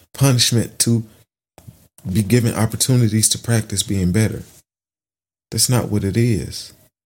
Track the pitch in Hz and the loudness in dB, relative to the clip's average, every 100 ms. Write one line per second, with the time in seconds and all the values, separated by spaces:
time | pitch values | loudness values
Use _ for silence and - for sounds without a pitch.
0 | _ - 139 123 - 120 90 - - 117 | _ 0 2 2 2 0 0 -2 0 0
1 | 113 _ _ _ _ - - - _ _ | -2 _ _ _ _ -20 -20 -20 _ _
2 | - 92 95 120 113 - 110 - - 123 | -4 -2 2 2 2 0 -2 0 0 2
3 | 113 107 104 - - 113 107 98 - 98 | 4 2 0 -2 -2 -2 -2 -6 -4 0
4 | 90 98 107 - - - _ _ _ _ | 2 2 0 -2 -12 -20 _ _ _ _
5 | _ _ _ _ _ 107 - 123 113 104 | _ _ _ _ _ -4 0 0 0 -2
6 | 98 92 120 98 - - - - _ _ | 0 0 0 0 -4 -12 -16 -20 _ _